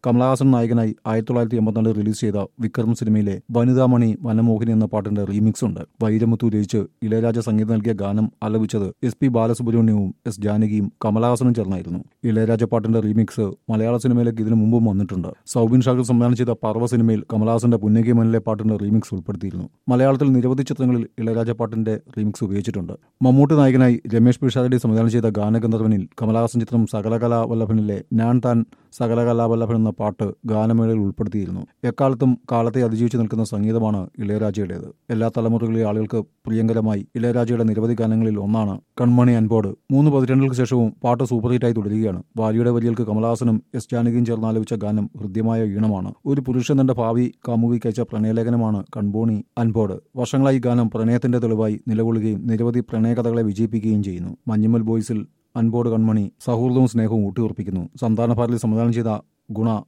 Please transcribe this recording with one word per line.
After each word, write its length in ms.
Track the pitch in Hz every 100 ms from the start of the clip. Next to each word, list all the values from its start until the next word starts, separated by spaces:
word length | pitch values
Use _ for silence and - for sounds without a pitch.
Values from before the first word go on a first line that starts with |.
കമലഹാസൻ 440 | 127 123 127 131 135
നായകനായി 420 | 123 117 117 110 107 -
ആയിരത്തി 220 | 110 110
തൊള്ളായിരത്തി 300 | 120 117 117
എൺപത്തിനാലിൽ 360 | 107 107 110
റിലീസ് 260 | 107 104 104
ചെയ്ത 200 | 110 101 95 -
വിക്രം 340 | 113 - 113 113
സിനിമയിലെ 380 | 110 107 101 98 -
വനിതാമണി 560 | 117 120 127 127 120 117 104
വനമോഹിനി 500 | 117 110 117 110 117
എന്ന 140 | 110 107
പാട്ടിന്റെ 380 | 107 101 104
റീമിക്സ് 400 | 98 104 107 -
ഉണ്ട്. 180 | 117 95 82 _
വൈരമുത്തു 460 | 113 110 113 113 117
രചിച്ച് 320 | 107 101 110 98 _
ഇളയരാജ 360 | 110 113 117 117
സംഗീതം 320 | 113 107 107
നൽകിയ 220 | 113 107 104
ഗാനം 140 | 98 104 107 _
ആലപിച്ചത് 440 | 110 110 107 113 95 -
എസ് 140 | 127 -
പി 100 | 139
ബാലസുബ്രഹ്മണ്യവും 800 | 117 113 117 117 117 113 104 95 - -
എസ് 160 | 95
ജാനകിയും 460 | 104 104 110 107 98 _
കമലഹാസനും 540 | 113 107 120 120 127
ചേർന്നായിരുന്നു. 460 | 117 95 92 85 87 - _
ഇളയരാജ 400 | 120 110 110 113
പാട്ടിന്റെ 380 | 117 117 110 113
റീമിക്സ് 440 | 107 107 104 - 101 - -
മലയാള 280 | 110 113 120
സിനിമയിലേക്ക് 440 | 127 120 120 113
ഇതിനു 160 | 107 113
മുമ്പും 260 | 107 117 113
വന്നിട്ടുണ്ട്. 440 | 98 101 92 87 - -
സൗബിൻ 340 | 127 113 127
ഷാക്കിർ 240 | 120 127 120
സംവിധാനം 300 | 120 120 117
ചെയ്ത 200 | 120 110
പർവ്വ 300 | 113 110 120
സിനിമയിൽ 340 | 120 113 107 -
കമലഹാസന്റെ 520 | 110 110 117 120 117
പുന്നകി 340 | 107 110 113
മണ്ണിലെ 300 | 117 113 113
പാട്ടിന്റെ 360 | 113 107 110 104
റീമിക്സ് 360 | 104 110 -
ഉൾപ്പെടുത്തിയിരുന്നു. 540 | 95 87 98 98 87 - _ -
മലയാളത്തിൽ 420 | 123 135 135 143
നിരവധി 340 | 127 123 131 135
ചിത്രങ്ങളിൽ 380 | 135 127 123 113 -
ഇളയരാജ 340 | 113 113 117
പാട്ടിന്റെ 440 | 113 113 113 110 107 -
റീമിക്സ് 320 | - 107 98
ഉപയോഗിച്ചിട്ടുണ്ട്. 500 | 104 98 101 104 85 - _ _
മമ്മൂട്ടി 340 | 131 131 143 151
നായകനായി 420 | 139 127 127 120 -
രമേഷ് 340 | 113 120 123
പിഷാരടി 380 | 131 131 123 123
സംവിധാനം 320 | 117 110 113
ചെയ്ത 180 | 117 113
ഗാനഗന്ധർവനിൽ 680 | 104 104 113 113 113 110 104 90 -
കമലഹാസൻ 440 | 110 113 117 120
ചിത്രം 240 | 110 117 110
സകലകലാവല്ലഭനിലെ 1120 | 110 104 113 117 117 117 117 107 110 107 101 -
ഞാൻ 240 | 113 117 123
താൻ 180 | 123 120 113 _ _
സകലകലാവല്ലഭൻ 840 | - 117 117 120 117 117 117 113 117
എന്ന 160 | 110
പാട്ട് 340 | - 104 90 104 - 117
ഗാനമേളയിൽ 540 | 107 110 113 113 110
ഉൾപ്പെടുത്തിയിരുന്നു. 640 | 98 - 107 104 90 92 - _
എക്കാലത്തും 480 | 123 - 139 127 131 123 -
കാലത്തെ 360 | 120 117 123
അതിജീവിച്ച് 360 | 117 113 117 120
നിൽക്കുന്ന 260 | 110 110
സംഗീതമാണ് 580 | 110 104 107 113 110 104 90 -
ഇളയരാജയുടേത്. 720 | 101 104 107 104 95 90 - - -
എല്ലാ 180 | 113 113
തലമുറകളിലെ 540 | 117 113 117 113 113 110
ആളുകൾക്ക് 340 | 107 107 113 107 _
പ്രിയങ്കരമായി 600 | - 110 113 113 110 104 -
ഇളയരാജയുടെ 500 | 117 117 120 117 120
നിരവധി 320 | 110 107 113 113
ഗാനങ്ങളിൽ 400 | 113 110 113 104
ഒന്നാണ് 360 | 101 113 104 95 _ -
കൺമണി 380 | 120 123 123
അൻപോട്. 360 | 120 110 113 101 - _
മൂന്ന് 220 | 135 151
പതിറ്റാണ്ടുകൾക്ക് 460 | 139 127 131 135 127
ശേഷവും 320 | 123 127 113 -
പാട്ട് 240 | 123 120
സൂപ്പർ 280 | 127 120 120
ഹിറ്റായി 220 | 123 120
തുടരുകയാണ്. 480 | 113 104 107 110 90 - -
വാലിയുടെ 340 | 110 113 117
വരികൾക്ക് 340 | 120 117 113 110
കമലഹാസനും 520 | 104 117 117 120 110 - 127
എസ് 140 | -
ജാനകിയും 360 | 120 120 117 117
ചേർന്ന് 220 | 113 113
ആലപിച്ച 260 | 110 107 110
ഗാനം 320 | 104 107 101 -
ഹൃദ്യമായ 420 | 101 101 113 113 110
ഈണമാണ്. 420 | 101 107 98 95 - -
ഒരു 160 | 139
പുരുഷൻ 360 | 127 127 120 139
തന്റെ 160 | 131
ഭാവി 340 | 123 113 117 123 -
കാമുകിക്ക് 440 | - 113 117 120 117
അയച്ച 140 | 110
പ്രണയലേഖനമാണ് 800 | 117 110 110 113 113 120 113 104 -
കൺമണി 460 | 110 104 104 113 107 - -
അൻപോട്. 380 | 117 110 104 90 _ 127
വർഷങ്ങളായി 340 | 120 135 135
ഈ 120 | 135
ഗാനം 240 | 120 120 117
പ്രണയത്തിന്റെ 500 | 113 113 120 127 120
തെളിവായി 360 | 113 110 110 107 -
നിലകൊള്ളുകയും 520 | 110 113 113 107 104 117
നിരവധി 340 | 110 117 120
പ്രണയകഥകളെ 600 | 113 113 113 117 117 117
വിജയിപ്പിക്കുകയും 580 | 110 98 113 110 110 107
ചെയ്യുന്നു. 300 | 101 87 87 - -
മഞ്ഞുമ്മൽ 340 | 110 110 117
ബോയ്സിൽ 380 | 110 113 107 110 - _ _ 117
അൻപോട് 340 | 113 120 120
കൺമണി 340 | 113 110 110 98 _
സൗഹൃദവും 480 | - 117 127 127 127
സ്നേഹവും 360 | 113 110 110
ഊട്ടിയുറപ്പിക്കുന്നു. 580 | 101 95 110 107 95 92 85 -
സന്താന 360 | 117 110 117
ഭാരതി 240 | 120 120 117
സംവിധാനം 360 | 113 110 117
ചെയ്ത 180 | 117 113 104 - _ _
ഗുണ 200 | 107 113 107